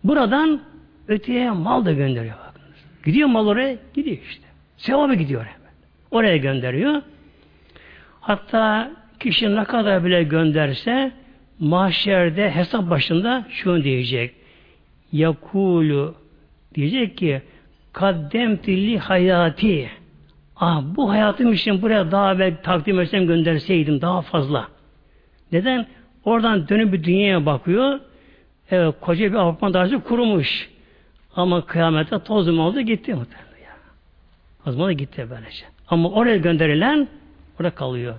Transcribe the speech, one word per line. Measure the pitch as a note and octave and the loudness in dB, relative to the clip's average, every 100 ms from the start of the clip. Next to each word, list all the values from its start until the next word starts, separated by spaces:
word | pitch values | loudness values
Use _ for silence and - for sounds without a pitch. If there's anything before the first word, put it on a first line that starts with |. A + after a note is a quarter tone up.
Buradan | G3 D4+ A#3 C4+ D#4 D4 - - - _ - | 2 2 2 2 2 0 -6 -20 -20 _ -6
öteye | G#3 - B3 B3 | -4 -2 -2 -2
mal | F#3+ F3 B3+ F#3+ | -2 -2 0 0
da | |
gönderiyor | D3 C#3 B2 A2+ G#2+ - | 0 0 -2 -6 -12 -20
bakınız. | - - - - - D3+ | -20 -20 -20 -20 -6 0
Gidiyor | G#3 D4 | 2 4
mal | A3+ G#3+ | 2 2
oraya, | G#3+ C4+ B3 - | 0 -2 -4 -8
gidiyor | - D4 E3 - | -6 -6 -6 -12
işte. | - - - _ _ | -20 -20 -20 _ _
Sevabı | - C#4 D4 | -2 2 2
gidiyor | A3+ D3 B2+ | 2 0 -4
hemen. | G#2+ - - _ _ _ _ | -8 -18 -20 _ _ _ _
Oraya | A3+ A3 E3 | 0 2 2
gönderiyor. | C3+ C3+ B2 B2+ C4 D4 - - - _ _ _ _ - - - - _ | 2 -2 -2 -2 0 -2 -4 -20 -20 _ _ _ _ -20 -20 -20 -20 _
Hatta | - G3+ - A3+ A3 G#3+ B3 D#4+ - - | -4 -4 -2 0 2 0 -4 -12 -20 -8
kişi | B3 - A3 G#3 | -2 0 0 0
ne | |
kadar | G3+ A#3+ G#3 F#3+ F3 | 0 0 2 2 2
bile | F3+ | 2
gönderse, | D#3 D#3+ D#3+ D3+ D3 C3+ - B3+ C4+ C4 - - _ - | 2 2 2 2 0 -2 -2 -2 -2 -6 -20 -20 _ -4
mahşerde | D3+ F3 F#3+ E3 G3+ F#3+ F3 D#3+ G#3 | 0 2 0 0 0 2 2 0 0
hesap | D3+ F3 A#3 F3 | 0 -2 -2 0
başında | D#3+ - E3 A3 B3+ A3 | 0 0 0 0 -2 -4
şunu | - F#3+ F3 | -6 -2 0
diyecek. | C#3 B2+ A#2+ B2+ A#2+ - - _ _ _ _ _ _ | 0 -2 -2 -4 -4 -8 -20 _ _ _ _ _ _
Yakulu | D3 D#3+ D#3 - G3 F#3+ E3+ D#3 C#3+ D3 D#3+ _ - _ _ _ - | 0 0 0 -4 0 2 2 2 0 -4 -8 _ -20 _ _ _ -4
diyecek | C#3+ C4 A3+ - | -2 -2 -4 -2
ki, | E3+ C3+ - - _ _ _ | -2 -2 -8 -20 _ _ _
"Kaddemti | - G3 F3 D3 A#3 A#3+ G#3 - F#3 G3+ | -2 0 0 -4 -2 0 -2 0 0 0
li | A3 | -2
hayati." | - F#3 F3+ F3 E3+ - G#3+ E3 A#2+ - - - - _ _ - | 0 2 4 4 2 2 0 0 -4 -14 -20 -20 -20 _ _ -4
Ah, | E3+ D#3+ | 0 0
bu | C#3 G#3 A#3+ | -2 -2 0
hayatım | G#3 G#3+ G3+ A#3+ | 2 0 2 2
için | G3+ A3 G3 | 2 0 0
buraya | G#3+ G#3+ E3 | 2 0 2
daha | G3 G3 | 2 2
evvel | F#3 F#3+ E3+ | 2 0 -2
takdim | - F3 D3+ F#3+ | -2 -2 0 0
etsem, | E3 G3+ F3 | 0 0 2
gönderseydim | E3+ E3 D#3 - F3+ D3+ C#3+ | 2 2 0 0 0 2 0
daha | E3+ F3+ | 0 -2
fazla. | D3 E3+ C3+ C#3 G#2+ - _ _ _ _ _ _ _ | -2 -2 -2 -4 -6 -16 _ _ _ _ _ _ _
Neden? | E3 A3+ B3+ A3 - - _ | -2 0 -2 -6 -14 -20 _
Oradan | G3+ A#3 A3+ G#3 D3 | -2 0 2 0 2
dönüp | G3+ A3 | 2 2
bir | F#3 | 0
dünyaya | D#3+ F#3+ G3+ F#3 D3+ | 0 2 2 2 0
bakıyor. | C#3 - G3 C4+ C#4 - - _ _ _ _ _ | -2 0 0 0 -2 -8 -20 _ _ _ _ _
Evet, | F#3 E3 - | 0 0 -2
koca | - E3+ G#3 | -4 -2 0
bir | G#3+ | 2
apartman | E3+ E3 G3+ | 0 0 0
dairesi | F3+ F3+ B3+ | 0 0 -2
kurumuş. | - A#3+ A#3 F#3+ C3+ - - _ _ _ _ _ _ - | -2 0 2 0 0 -6 -10 _ _ _ _ _ _ -2
Ama | F3+ F3 - | 0 0 -2
kıyamette | E3 E3 D#3 D#3 G#3 | 0 2 0 -2 -6
toz | - G#3+ E3+ | -2 0 2
duman | E3 D#3+ | 2 0
oldu, | B3 | -2
gitti | A3+ A3 - | -2 -4 -4
muhtemelen | E3+ A#2 - - - | -6 -8 -14 -20 -20
ya. | - - - _ _ _ _ _ _ _ - | -20 -20 -20 _ _ _ _ _ _ _ -8
O | |
zaman | B2+ F#3 | -4 -2
da | |
gitti | D#3 C3+ - A2+ | -2 -6 -10 -12
böylece. | A#2+ A2 - - _ - | -14 -18 -20 -20 _ -2
Ama | E3+ E3 | 0 2
oraya | G#3+ A#3+ G#3 | 2 2 2
gönderilen | E3+ D#3+ D#3 D3 A3+ D4+ C#4 - - - - - | 2 2 2 2 2 2 0 -6 -20 -20 -20 -6
orada | F3 | -6
kalıyor. | - C3 B2+ B2 | -4 -6 -6 -8